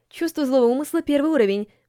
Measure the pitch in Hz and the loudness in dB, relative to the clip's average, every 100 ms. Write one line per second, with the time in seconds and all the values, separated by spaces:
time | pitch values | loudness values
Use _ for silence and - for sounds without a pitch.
0 | _ - 330 - 269 262 233 262 302 330 | _ -8 -6 -4 0 2 2 0 -2 -4
1 | 311 285 311 294 202 202 208 _ | 0 0 2 2 0 0 -6 _